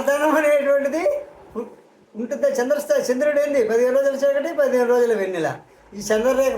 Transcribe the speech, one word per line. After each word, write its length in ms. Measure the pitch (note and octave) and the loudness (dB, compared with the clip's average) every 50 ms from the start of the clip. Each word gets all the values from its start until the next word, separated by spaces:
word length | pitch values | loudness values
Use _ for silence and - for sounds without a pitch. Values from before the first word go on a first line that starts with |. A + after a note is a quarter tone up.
| A#3+ C4+ | 0 0
ధనం 240 | C#4+ D4 D4 D#4 C#4+ D#4 | 0 0 2 2 2 2
అనేటువంటిది 640 | D4+ D4 D4 C#4+ C4+ C#4 C#4 C#4 C4+ C#4 C#4 E4 F4+ - D4 - - - - - - - - A3 | 2 2 2 2 2 2 0 0 0 -2 -2 -2 -2 -2 -2 -4 -8 -14 -20 -20 -20 -14 -12 -12
ఉ-, 100 | A#3 - - - - _ _ _ _ _ - | -12 -12 -14 -20 -20 _ _ _ _ _ -12
ఉంటుందా? 340 | G#3+ B3 - C#4+ A#3 C#4+ C4+ - | -10 -8 -8 -4 -2 -2 0 0
చంద్రస్థా-, 400 | C4 B3 C4 D4 D4 C#4+ - D4 C4 - A#3+ | 0 0 0 -2 -2 0 -2 0 0 0 0
చంద్రుడు 300 | B3+ B3+ D4 D4+ D4 C#4+ D4 | 0 0 0 0 2 2 0
ఏంది? 180 | D4 C#4+ C4+ A3 G#3+ | 2 2 0 0 2
పదిహేను 260 | A3+ A#3 B3 B3+ C4 | 2 2 2 2 2
రోజుల 200 | C#4 C#4 C#4 C4+ - C#4 | 2 2 0 0 0 0
చీకటి, 280 | C#4 C#4 C#4+ - E4+ E4 D4+ | 0 0 0 -2 -2 0 0
పదిహేను 280 | C#4 B3+ B3+ B3 B3 A#3 B3 | 0 2 2 2 2 2 2
రోజుల 220 | A#3+ A#3+ A#3 A3 G3+ | 2 2 2 0 -2
వెన్నెల. 300 | F#3+ F#3 F#3 E3+ D#3 C3+ C3 - - _ _ _ - - G3 | -2 -4 -4 -4 -4 -4 -4 -8 -14 _ _ _ -20 -20 -16
ఈ 100 | G3+ - - | -12 -4 -2
చంద్రరేఖ 440 | G#3+ G#3+ A#3 C4 C4 C4 C4+ C4 A3+ | 0 0 2 0 2 2 0 0 0